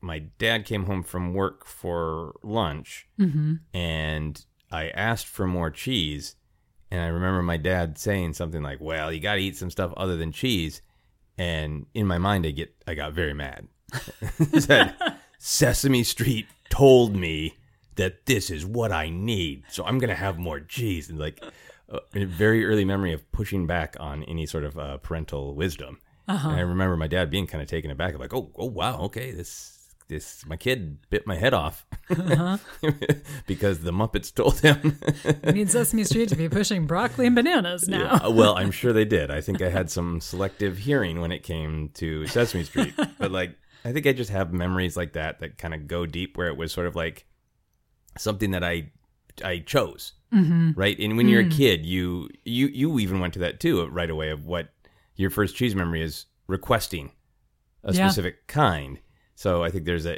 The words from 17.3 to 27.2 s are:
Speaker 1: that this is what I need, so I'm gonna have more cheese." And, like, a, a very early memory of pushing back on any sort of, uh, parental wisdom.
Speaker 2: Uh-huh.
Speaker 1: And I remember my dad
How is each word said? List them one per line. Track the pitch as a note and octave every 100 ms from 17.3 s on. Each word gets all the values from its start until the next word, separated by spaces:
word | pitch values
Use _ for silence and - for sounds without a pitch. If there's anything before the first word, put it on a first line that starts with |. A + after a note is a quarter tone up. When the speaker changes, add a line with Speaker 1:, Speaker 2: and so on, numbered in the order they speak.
| D#2 D#2+ - _ _ _ -
Speaker 1:
that | F#2 - -
this | A2+ -
is | D#2+ F#2
what | A#2 A2+
I | E2+ D#2
need, | E2+ G#2 G#2+ E2 C#2 -
so | - E2+
I'm | B2+
gonna | B2 E2+
have | G2 E2+
more | F2 D2
cheese." | D#2 - A#2 F2+ D2+
And, | D#2+
like, | D2+ - - - - - -
a, | - - G2+
a | F#2+
very | E2+ G#2+ A2+ G#2
early | G#2+ F#2+
memory | G2 F#2+
of | D#2 -
pushing | - G#2 G2 E2+
back | F2 D#2 -
on | D#2 D2
any | - E2 D2+
sort | D#2+
of, | D2 C#2+
uh, | D2 C2+
parental | - E2 D#2 C#2+ C#2 C#2+
wisdom. | F2+ D2+ C2 C2+ _ _ -
Speaker 2:
Uh-huh. | G3 D3+
Speaker 1:
And | F2+
I |
remember | F2+ F2+ F#2 E2+
my | D#2
dad | F2